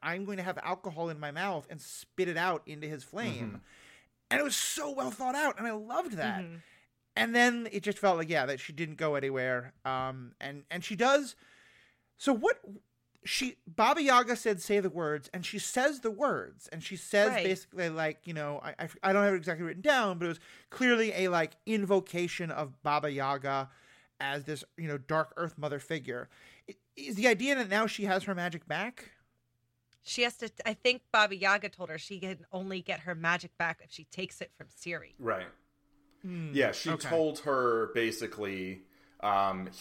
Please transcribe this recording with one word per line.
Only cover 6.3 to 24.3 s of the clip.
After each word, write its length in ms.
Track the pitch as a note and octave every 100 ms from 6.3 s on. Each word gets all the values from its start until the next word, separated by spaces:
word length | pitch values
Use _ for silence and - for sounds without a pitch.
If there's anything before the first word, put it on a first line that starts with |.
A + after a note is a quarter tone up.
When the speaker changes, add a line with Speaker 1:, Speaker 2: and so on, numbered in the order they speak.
| F#3+
Speaker 3:
Mm-hmm. 140 | E3+ E3+ - _ _ _ _ -
Speaker 1:
And 180 | A3+
then 340 | A#3+ A#3+ A#3+ A3+
it 120 | G3+
just 140 | G#3 G3+
felt 180 | G3 E3+
like, 120 | D#3+
yeah, 180 | D#3+ C3
that 120 | C3+
she 140 | -
didn't 240 | D3+ E3 D3+
go 180 | D#3
anywhere. 580 | C#3+ C3+ C3 B2+ B2 B2+ -
Um, 480 | C3 C3 C3 C3 B2 -
and, 240 | C#3 C#3+ -
and 120 | F3
she 140 | - F#3+
does. 400 | B3 C#4+ C4+ - _ _ _ _ _ _ _ _
So 160 | -
what 280 | A#3 F4 - - G3+ - _ _ _ -
she, 300 | - B3+ - -
Baba 360 | E3 A3+ D#4+
Yaga 340 | C#4 B3 A#3+ A#3
said, 240 | A3+ F#3+
"Say 180 | - G#3
the 100 | F#3+
words," 380 | D#3+ D#3 D3+ -
and 100 | F3+
she 140 | E3+ G#3
says 420 | - B3+ C#4 C#4
the 100 | A3+
words, 580 | G#3 C4+ D#3 F2+ - -
and 140 | E3
she 140 | - F3+
says 340 | - G#3 G#3
Speaker 3:
Right. 140 | A3
Speaker 1:
basically, 440 | F#3+ F#3 - F#3 E3+
like, 380 | D#3+ D#3 D#3 E3+
you 80 |
know, 260 | D#3+ D3 D3
I, 220 | - -
I, 40 | D#3+ -
I 100 | G3
don't 120 | G3
have 100 | G3+
it 40 | F#3+
exactly 260 | E3 E3 E3+
written 160 | F3
down, 360 | D4 C4+ G#3 F3
but 80 | E3+
it 20 |
was 120 | E3 - - _
clearly 420 | - B3+ A#3 A3+
a, 160 | - F#3
like, 240 | F3 D#3+ - -
invocation 840 | A3 G3 G3 F#3 F3 F3 - E3
of 320 | C#3 C#3+ -
Baba 280 | D3+ D3 D3+
Yaga 600 | C#3 C3+ C#3 C#3 C#3 C3 - _ _ _ _
as 240 | C#3